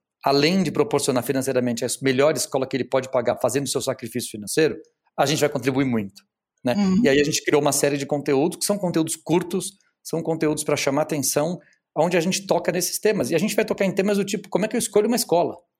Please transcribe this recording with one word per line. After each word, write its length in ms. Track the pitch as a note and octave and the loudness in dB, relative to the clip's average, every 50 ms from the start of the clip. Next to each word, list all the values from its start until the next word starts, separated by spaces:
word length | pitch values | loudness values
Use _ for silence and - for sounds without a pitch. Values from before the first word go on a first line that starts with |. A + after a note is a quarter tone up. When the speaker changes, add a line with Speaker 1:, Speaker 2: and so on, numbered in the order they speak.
| _ _ _ _ - | _ _ _ _ -2
Speaker 1:
além 380 | C#3 C#3 C#3+ C#3 D#3+ F#3 G3 | 0 2 4 4 4 2 2
de 80 | F3+ D3+ | 0 0
proporcionar 540 | C3 D3 D3 - - C#3 - - B2+ B2+ A2+ | 0 0 0 2 0 0 0 0 0 0 -2
financeiramente 600 | - C3+ C3+ C3 C3+ B2+ B2+ B2 B2 A#2 A2+ C3 | -2 -2 -2 -2 0 0 0 0 0 0 -2 -4
a 40 | A#2+ - - | -4 -4 0
melhor 340 | C3+ C3+ C3 C3 C#3 D#3 D#3 | 0 2 4 4 4 4 2
escola 300 | C3 - - - C3+ C3 | 0 -2 -2 -2 -2 -2
que 100 | B2+ - | -2 -2
ele 80 | C3 - | -4 -2
pode 260 | - - C3 B2 A#2+ | 0 -2 -2 -2 0
pagar, 280 | - B2+ A#2 A#2+ B2 - | -2 0 0 0 0 0
fazendo 260 | - B2 A2 C#3+ C#3 | 0 0 0 0 -2
o 40 | B2 | -2
seu 120 | - C#3 | -4 -2
sacrifício 500 | A2 C3+ B2 - - A2+ - A#2+ A#2 - | -2 -4 -4 -6 -8 -8 -8 -8 -8 -8
financeiro, 460 | - G#2+ G#2 G2 - D#3 D#3+ C#3+ G#2+ - - _ _ _ _ _ _ | -10 -10 -10 -2 0 2 2 2 0 -4 -12 _ _ _ _ _ _
a 100 | - D3 | -2 0
gente 140 | C3+ D#3 B2+ | 0 2 2
vai 80 | C#3+ D3 | 0 0
contribuir 380 | - C3 A#2 C#3 B2+ C3 C#3+ | 0 -2 -2 0 0 0 0
muito, 360 | C3+ A#2+ A2 G2+ G2 - - _ _ _ _ _ _ _ _ - | 0 0 -2 -2 -4 -10 -18 _ _ _ _ _ _ _ _ -4
né? 100 | B2+ A#2+ | -2 0
Speaker 2:
Uhum. 260 | G3+ G3+ F#3+ F#3 G3 | 2 2 2 4 4
Speaker 1:
E 60 | A#3+ D3 | 4 4
aí 120 | C3+ C#3+ | 4 4
a 40 | D3 | 2
gente 180 | D3+ D3 - | 2 0 -2
criou 180 | - - D3 D3 | 0 2 2 2
uma 120 | D3 C#3+ | 2 2
série 240 | C#3 - - C#3+ C#3+ | 2 2 0 0 0
de 100 | C#3+ C#3 | -2 -2
conteúdos, 520 | C3+ D3+ C#3+ C#3 D3+ C#3+ C3+ D3 F3+ F3 - | -4 -4 -2 0 0 2 2 2 0 0 -2
que 60 | - | -2
são 140 | - G#3 G3 | -2 -2 -2
conteúdos 380 | F#3 F3 E3 E3 D#3 D3 - | -2 -2 0 0 -2 -2 -4
curtos, 560 | - _ - D#3 F3+ F3 - - - - - - _ _ _ _ _ | -6 _ 0 0 0 0 -2 -4 -6 -6 -8 -12 _ _ _ _ _
são 200 | - - - E3 | -10 -6 -6 -4
conteúdos 420 | D#3+ D#3+ E3 D#3 D#3+ D3+ D3+ D3+ - | -2 -4 -2 0 0 0 0 -2 -2
pra 120 | - D3 | -2 -2
chamar 260 | C#3 - C#3+ C3+ C#3+ | 0 0 0 0 0
atenção, 580 | D#3 - E3 D3 C3 - - D3 D3+ E3+ F#3 - - _ _ _ _ _ _ | 0 0 -2 -2 -2 -2 0 0 0 -2 -4 -6 -12 _ _ _ _ _ _
onde 200 | D#3+ D3+ F3+ F3 | 0 0 2 2
a 40 | F3 | 2
gente 260 | D#3 F#3+ - - - | 2 0 -2 -2 -2
toca 260 | - E3 E3+ E3+ - | 0 0 0 0 0
nesses 260 | E3 F#3 F3 - - - | -2 -2 -2 -4 -4 0
temas. 320 | - G#3+ G#3+ F#3+ - A#2+ | 0 0 0 0 0 0
E 40 | E3+ | 0
a 40 | D#3 | 0
gente 160 | F3+ G#3 - | 0 0 0
vai 100 | - G#3+ | 0 0
tocar 200 | G#3+ G3+ - G3+ | 0 0 0 0
em 80 | F#3+ | 0
temas 240 | F3 G3+ G3 G#3 G#3 | 0 0 0 2 0
do 80 | G3 G3 | 0 0
tipo: 240 | G3 - G3 - - | -2 -4 -8 -4 -4
como 160 | - E3+ G3+ | -2 -2 -2
é 40 | A3 | -2
que 80 | - | -2
eu 20 | A#3+ | -4
escolho 280 | A3+ - - G#3 G#3 | -4 2 2 2 2
uma 100 | A3 B3 | 2 0
escola? 400 | B3 - - E3 F3 E3 B2+ G#2 - _ _ _ | -2 0 0 2 2 2 0 -4 -10 _ _ _